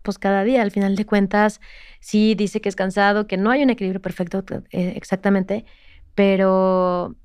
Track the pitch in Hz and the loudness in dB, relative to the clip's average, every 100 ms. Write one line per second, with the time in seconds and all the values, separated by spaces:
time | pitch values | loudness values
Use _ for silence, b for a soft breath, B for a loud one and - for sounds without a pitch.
0 | - - 196 196 208 262 202 202 196 196 | -10 -4 0 0 2 0 0 0 0 -2
1 | 208 208 196 208 214 - B B B B | 0 0 2 2 0 -2 B B B B
2 | - 214 214 208 202 214 202 196 190 202 | -2 2 2 2 -2 -4 -4 -4 -2 2
3 | 202 208 214 185 208 269 277 226 190 190 | 2 2 -2 -2 0 2 2 0 -4 -6
4 | 185 - 175 196 196 - - - 180 - | -6 -6 -6 -6 -8 -10 -8 -6 -4 -6
5 | - 190 202 196 185 208 b b b b | -6 -2 2 0 0 -6 b b b b
6 | - - 196 190 190 190 190 185 180 180 | -6 2 2 4 2 2 2 2 0 -2
7 | 175 - | -6 -12